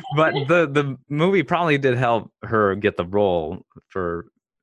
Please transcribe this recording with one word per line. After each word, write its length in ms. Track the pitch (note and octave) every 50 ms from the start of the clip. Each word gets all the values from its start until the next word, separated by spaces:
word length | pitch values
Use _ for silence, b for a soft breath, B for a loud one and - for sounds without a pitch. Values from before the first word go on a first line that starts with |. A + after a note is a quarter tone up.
| - - D3
But 180 | D3+ D#3 D#3 - - C3+ C3+
the, 200 | E3+ F3 E3 C#3+
the 260 | C#3 D3 C#3+ C#3 C3 - _ -
movie 340 | D3 D3 E3 F#3+ G3 F#3+ C#3+
probably 340 | - F3 E3 F3 D#3+ D3 C#3+
did 180 | C#3 C3 B2 A#2+
help 340 | C3 A#2+ A#2+ A2 - - _ _ -
her 300 | A2+ A#2 A2 G#2 G2 F#2+
get 220 | G2+ G#2 G2+ - -
the 80 | F2
role 600 | F2 G2 G#2 G#2 G2 F2+ E2+ D#2 D#2 F2+ F#2 - _ _ - - _
for, 380 | - G2 F#2 E2+ E2+ E2+ F2 - _ _ _ _ _ _